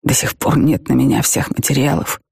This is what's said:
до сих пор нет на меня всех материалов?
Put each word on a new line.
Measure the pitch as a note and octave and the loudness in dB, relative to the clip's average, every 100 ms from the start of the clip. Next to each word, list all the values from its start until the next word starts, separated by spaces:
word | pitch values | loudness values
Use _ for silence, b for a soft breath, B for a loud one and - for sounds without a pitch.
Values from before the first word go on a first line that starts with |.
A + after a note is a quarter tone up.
до | D3 | 0
сих | D3 - - | 0 -2 -4
пор | - D#3 | 0 2
нет | D3+ - - | 2 0 0
на | |
меня | B2+ C3+ - | 2 2 2
всех | - - - | 0 -2 -2
материалов? | - - C#3 C#3+ E2+ - - _ | -4 -2 0 0 0 -4 -10 _